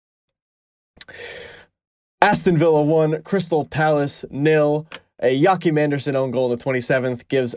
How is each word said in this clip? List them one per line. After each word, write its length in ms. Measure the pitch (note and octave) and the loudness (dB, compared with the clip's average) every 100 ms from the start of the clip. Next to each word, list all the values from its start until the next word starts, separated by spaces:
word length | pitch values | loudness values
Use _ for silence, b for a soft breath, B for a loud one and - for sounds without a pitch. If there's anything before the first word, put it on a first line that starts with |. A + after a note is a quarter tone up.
| _ _ _ _ _ _ _ _ _ - - B B B B B B _ _ _ _ _ | _ _ _ _ _ _ _ _ _ -20 -18 B B B B B B _ _ _ _ _
Aston 380 | G3 G3+ F#3+ E3 | 2 4 2 2
Villa 240 | E3+ D#3 | 4 4
one, 400 | D3 D#3+ D#3 D#3 | 2 2 2 -2
Crystal 420 | - G3 F3+ D#3+ | -4 -4 0 -2
Palace 640 | E3+ - D#3 D3+ C#3+ - - | -2 -2 0 0 -2 -6 -8
nil. 560 | C3+ D3+ D#3 D3 D3+ D#3 B B _ | -2 2 2 2 -2 -6 B B _
A 120 | C3 | 0
Joachim 420 | C3+ F3+ F#3 F3+ D3+ | 2 2 2 0 0
Andersen 400 | D3+ C#3+ D3 C3+ | 0 -2 -2 -2
own 140 | C3 | -2
goal 200 | A#2+ B2+ | -2 -2
in 60 | A#2+ | -2
the 60 | |
twenty-seventh 680 | C#3 C3 A#2+ C3+ B2+ A#2+ - | -4 -4 0 0 -2 -6 -4
gives 260 | C3+ B2 | -2 -2